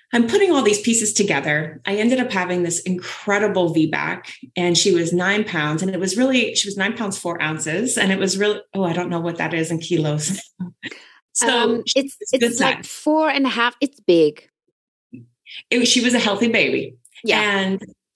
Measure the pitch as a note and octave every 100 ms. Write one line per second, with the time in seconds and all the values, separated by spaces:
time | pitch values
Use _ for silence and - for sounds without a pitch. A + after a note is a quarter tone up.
0 | _ A#3+ A#3 G4 F#4+ C#4+ G#3+ G3+ A#3+ A3+
1 | G#3+ - F3+ C#3+ D3+ D3+ D#3 - - G3+
2 | A#3 B3+ - G3 F3+ F3+ E3+ F3 F#3+ F3+
3 | - - - G3+ G#3 F#3 E3+ D#3 D#3 D3
4 | D3+ F3+ - - - - F3 E3+ G3+ F3
5 | E3 F3 F#3 G#3 G#3 E3+ D3+ D#3+ F#3 F3+
6 | F#3 G3 C4+ B3+ A3+ - G3+ G3 G3 A#3
7 | G3+ - F3 E3 D#3 D#3 D#3 E3+ B3+ -
8 | F#3+ F#3+ F#3+ F#3+ G#3 G3+ - G3 F3+ E3
9 | F3+ E3+ E3+ E3 D#3+ E3 D#3+ E3 - E3+
10 | D3+ D3+ E3 G3 - - F3+ - - -
11 | - - _ - - A#3+ A#3 A#3+ - C4+
12 | C#4 - G#4+ B3 A#3 A#3 - - - -
13 | D4+ D#4 D#4 C#4 C4 A3+ A#3+ - C#4 _
14 | - E3+ D3+ D3+ - _ _ _ _ _
15 | _ - - _ - - - B3 A#3+ B3+
16 | A#3+ A#3+ A3 G3 A#3 A3 C3+ - - -
17 | - - A3+ G#3+ G#3 G3 F#3+ F#3+ - -
18 | _